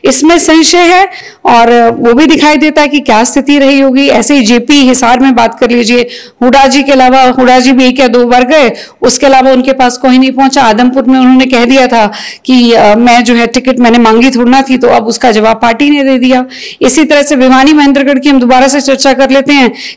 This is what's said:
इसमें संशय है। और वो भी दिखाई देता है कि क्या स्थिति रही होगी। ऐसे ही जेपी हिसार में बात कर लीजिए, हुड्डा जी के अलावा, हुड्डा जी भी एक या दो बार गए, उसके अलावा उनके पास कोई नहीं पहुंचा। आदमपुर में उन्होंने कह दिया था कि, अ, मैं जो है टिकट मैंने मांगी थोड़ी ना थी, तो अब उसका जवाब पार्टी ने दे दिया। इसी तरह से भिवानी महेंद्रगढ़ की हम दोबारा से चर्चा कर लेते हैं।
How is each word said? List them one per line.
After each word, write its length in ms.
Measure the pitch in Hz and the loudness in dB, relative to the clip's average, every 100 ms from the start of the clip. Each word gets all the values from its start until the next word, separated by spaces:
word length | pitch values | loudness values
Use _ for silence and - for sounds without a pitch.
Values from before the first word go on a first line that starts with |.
इसमें 340 | - 262 302 339 | -4 0 0 0
संशय 400 | 339 320 311 349 | 2 0 0 0
है। 580 | 349 370 381 - - - | 0 0 -2 -6 -20 -8
और 460 | - 240 233 240 233 | -2 2 2 2 0
वो 220 | - 240 | 0 0
भी 140 | 240 311 | 2 2
दिखाई 300 | 311 294 302 | 2 0 0
देता 260 | 302 302 | 0 -2
है 60 | 294 | -2
कि 120 | 285 | -2
क्या 240 | - 214 | -2 0
स्थिति 340 | 233 277 269 285 | 0 -2 -2 0
रही 220 | 269 277 | 2 2
होगी। 280 | 269 262 277 | 0 0 0
ऐसे 260 | 233 226 | 0 0
ही 120 | 285 214 | 0 0
जेपी 420 | 240 240 285 254 | 0 0 0 2
हिसार 320 | 254 233 247 | 0 0 0
में 140 | 269 | 0
बात 240 | 247 226 233 | 0 -2 -2
कर 120 | 233 | -2
लीजिए, 380 | 240 220 240 240 - - _ | -2 0 -2 -4 -10 -20 _
हुड्डा 240 | 247 269 269 | 0 2 2
जी 160 | 269 | 0
के 100 | 277 | 0
अलावा, 300 | 269 254 262 | 2 2 2
हुड्डा 360 | 254 254 254 254 | 2 0 0 2
जी 140 | 254 | 2
भी 160 | 262 254 | 2 0
एक 120 | 254 | 0
या 80 | 254 | 0
दो 160 | 240 | 0
बार 200 | 240 247 | 0 0
गए, 280 | 247 311 240 - - _ | 0 0 0 -4 -14 _
उसके 240 | 247 - 277 | -2 0 0
अलावा 240 | 262 262 | 2 2
उनके 220 | 254 254 | 0 0
पास 240 | 269 247 240 | -2 -2 -2
कोई 220 | 262 254 | 0 0
नहीं 140 | 262 | 0
पहुंचा। 300 | 262 269 277 | 0 -2 0
आदमपुर 420 | 240 214 247 262 | 0 0 0 0
में 160 | 247 262 | 0 2
उन्होंने 260 | 254 254 262 | 2 2 2
कह 180 | 247 | 0
दिया 220 | 240 269 254 | 0 0 0
था 260 | 233 208 - - - | 0 -2 -4 -16 -10
कि, 280 | - 254 240 | -2 0 2
अ, 220 | 226 208 | 2 2
मैं 300 | 214 240 240 | 2 2 2
जो 100 | 247 | 0
है 120 | 233 233 | 0 -2
टिकट 320 | 247 254 254 | -2 -4 0
मैंने 200 | 240 233 | 0 2
मांगी 320 | 226 226 262 | 2 2 0
थोड़ी 200 | 240 240 | 0 0
ना 120 | 269 | 0
थी, 160 | 269 254 | 0 -2
तो 100 | 240 | 0
अब 180 | 240 220 | 0 -2
उसका 260 | 226 247 | -2 -2
जवाब 240 | 214 214 220 | 0 -2 0
पार्टी 280 | 233 226 285 | -2 -2 0
ने 140 | 294 | 0
दे 140 | 269 262 | 0 0
दिया। 280 | 254 254 254 - - - | 0 -2 -4 -12 -20 -4
इसी 220 | 254 302 | -2 0
तरह 180 | 302 294 | 0 0
से 140 | 285 285 | 0 0
भिवानी 360 | 262 262 269 | 2 2 2
महेंद्रगढ़ 460 | 302 285 277 269 269 | 2 2 0 -2 -2
की 100 | 285 | 0
हम 120 | 269 | 0
दोबारा 280 | 240 254 269 | 2 2 2
से 120 | 285 | -2
चर्चा 320 | 262 269 277 | -2 -2 -2
कर 180 | 262 269 | 0 0
लेते 220 | 269 269 | 0 0
हैं। 200 | 285 240 - - | 0 0 -4 -14